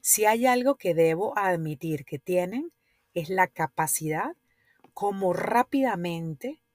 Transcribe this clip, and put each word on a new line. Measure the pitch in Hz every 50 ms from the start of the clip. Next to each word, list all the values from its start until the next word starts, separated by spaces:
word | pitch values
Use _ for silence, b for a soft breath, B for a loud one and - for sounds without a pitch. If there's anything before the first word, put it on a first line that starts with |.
si | - - - 208 214
hay | 214 220 233 240
algo | 254 247 247 247 269 277
que | _ - 185 165
debo | 160 165 165 160 165 202 220 - 208
admitir | 202 190 180 165 160 156 151 139 - 165 156 139 139
que | - - 135
tienen, | _ - 180 180 180 185 208 247 320 339 _ _ _ _ _ _ _ _ _
es | 175 160 151
la | 185 190 185
capacidad | - _ - 160 156 _ - 160 156 - - 160 156 151 160 202 277 349 _ b b b b b b b b b _ _
como | - 202 202 196 196 196 185
rápidamente | 175 180 196 208 220 233 247 _ - 277 269 247 208 175 175 175 170 165 165 165 156 - - 254 302 _ _ _